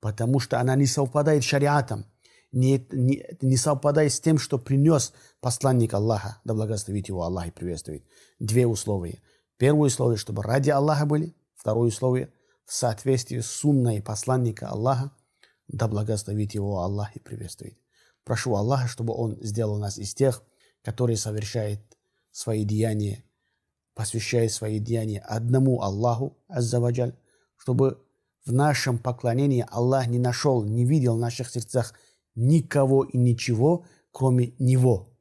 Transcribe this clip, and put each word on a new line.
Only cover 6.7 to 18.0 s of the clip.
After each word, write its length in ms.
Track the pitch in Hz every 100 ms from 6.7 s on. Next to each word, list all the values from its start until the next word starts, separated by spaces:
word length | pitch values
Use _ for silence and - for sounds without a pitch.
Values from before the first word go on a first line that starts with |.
| 107 - 101 92
его 160 | 92
Аллах 240 | 85 90 85
и 40 |
приветствует. 520 | - 87 82 - 76 _ _ _ _
Две 280 | 110 113 120
условия. 540 | 107 - 101 85 - _ _ _ _
Первое 300 | 127 151 147
условие, 300 | 123 123 110
чтобы 260 | - 107
ради 260 | 104 127 139
Аллаха 360 | 139 147 147 151
были. 280 | 151 160 - _ _
Второе 320 | - 110 120
условие, 460 | 110 131 127 135 _ _ _ _
в 80 |
соответствии 680 | - 123 107 131 131 123 123
с 80 | 113
сунной 540 | - 147 139 120 107
посланника 680 | 101 107 - 127 120 107 -
Аллаха, 440 | 104 120 131 139 _ _ _ _ _ _
да 180 | 131 113
благословит 640 | 104 107 107 104 104 104
его 280 | 107 101 98
Аллах 340 | 90 101 104 -
и 40 |
приветствует. 580 | - 110 110 - - - _ _